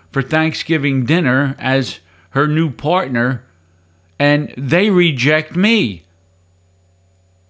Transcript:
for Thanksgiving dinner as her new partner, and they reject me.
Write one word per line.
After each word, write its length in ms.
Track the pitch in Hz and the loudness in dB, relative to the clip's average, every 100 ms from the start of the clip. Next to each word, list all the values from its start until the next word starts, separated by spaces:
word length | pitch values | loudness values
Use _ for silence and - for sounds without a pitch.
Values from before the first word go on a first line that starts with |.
| _ | _
for 120 | 139 | -4
Thanksgiving 840 | 131 156 160 - - 156 143 135 120 | -2 0 0 -4 -2 -2 0 0 0
dinner 500 | 127 143 131 139 - | 0 2 0 0 -4
as 420 | 127 135 131 - _ _ _ | -2 -2 -2 -8 _ _ _
her 160 | 135 151 | -2 0
new 240 | 156 160 | 0 -2
partner, 760 | 117 147 180 180 120 123 123 - _ _ _ _ _ _ - | -2 -2 -2 0 0 0 -2 -8 _ _ _ _ _ _ -2
and 340 | 143 147 147 - | 2 2 0 -6
they 320 | 139 170 214 | -2 0 2
reject 680 | 185 170 131 131 151 - 170 | 4 2 2 2 0 0 0
me. 480 | 208 226 123 90 - _ _ _ _ _ _ _ _ _ _ _ _ _ _ | 2 2 0 -4 -14 _ _ _ _ _ _ _ _ _ _ _ _ _ _